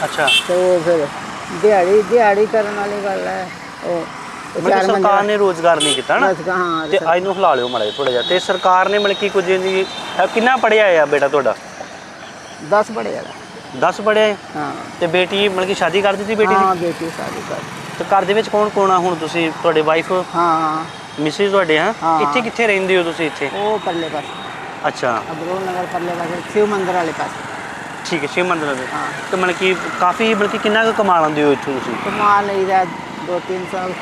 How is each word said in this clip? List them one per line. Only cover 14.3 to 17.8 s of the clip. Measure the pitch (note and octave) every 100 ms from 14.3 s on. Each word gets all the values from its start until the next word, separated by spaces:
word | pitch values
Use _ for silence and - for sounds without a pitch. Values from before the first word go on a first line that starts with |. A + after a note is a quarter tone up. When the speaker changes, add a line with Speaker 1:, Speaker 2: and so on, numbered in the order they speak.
| G3+ - D#3
Speaker 2:
ਹਾਂ। | C#3+ C3+ - -
Speaker 1:
ਤੇ | E3+
ਬੇਟੀ, | F3 F3+ G3 G#3
ਮਤਲਬ | F#3 F#3
ਕਿ |
ਸ਼ਾਦੀ | G3 F3 F3+
ਕਰ | G3
ਦਿੱਤੀ | G3 G3+ A3
ਬੇਟੀ | G#3
ਦੀ? | G3
Speaker 2:
ਹਾਂ, | F#3+ F3+
ਬੇਟੀ | E3+ D#3 E3 -
ਸ਼ਾਦੀ | C#3 - -
ਕਰ | -
ਦਿੱਤੀ। | - -